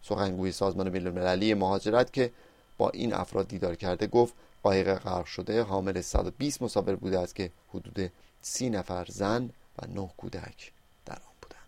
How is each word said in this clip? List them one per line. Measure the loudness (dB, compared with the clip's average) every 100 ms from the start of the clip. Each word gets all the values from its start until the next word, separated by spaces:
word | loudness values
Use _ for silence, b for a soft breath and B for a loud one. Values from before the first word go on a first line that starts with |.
سخنگوی | -4 0 0 0 -2
سازمان | 2 0 2 -2
بین‌المللی | -2 -4 0 2 4 4
مهاجرت | 4 4 2 2 4 4
که | 2 0 b b b b 0
با | 0
این | 2 -2
افراد | -2 -2 -2 -2
دیدار | -2 -4 -2
کرده، | -2 0 2
گفت | 6 4 2 b b
قایق | 4 4 4 0
غرق | 0 -4 -4
شده | -8 0 0
حامل | 2 0 0 -2
صد | 0 0 0
و | -2
بیست | -4 -2
مسافر | -2 0 0 -2
بوده | 0 0
است | 0 -4
که | -8 -8 _
حدود | -12 -10 -6 -6 -6 b b
سی | -10 -4 -2
نفر | -2 -4 -6 -6
زن | -2 0 0 -4 -10 -18 -14
و | -10
نه | -8 -8 -10
کودک | -12 -10 -12 -16 -20 _ _ _ -16
در |
آن | -16 -18 _
بودند. | -20 -20